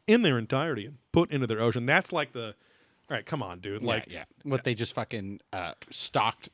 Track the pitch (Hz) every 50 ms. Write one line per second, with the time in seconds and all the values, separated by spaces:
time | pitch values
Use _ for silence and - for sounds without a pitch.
0 | - - 220 247 226 160 131 117 110 - 135 135 156 170 135 107 98 131 147 -
1 | _ _ - 170 170 - 151 139 127 110 113 107 113 117 110 123 120 131 151 190
2 | 180 - 180 160 139 - - 123 113 107 101 _ _ _ _ _ _ _ _ _
3 | _ - 147 110 98 - 160 143 110 92 87 90 90 98 101 110 123 120 110 110
4 | - - 87 80 76 _ _ _ - 143 135 123 - 127 120 107 117 - - 123
5 | 110 - - 107 98 98 101 98 _ - - 92 87 82 - - - - - -
6 | - - - 131 107 110 - - - -